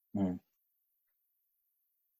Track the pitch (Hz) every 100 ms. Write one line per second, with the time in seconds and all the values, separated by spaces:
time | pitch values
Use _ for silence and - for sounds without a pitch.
0 | _ - 95 90 - _ _ _ _ _
1 | _ _ _ _ _ _ _ _ _ _
2 | _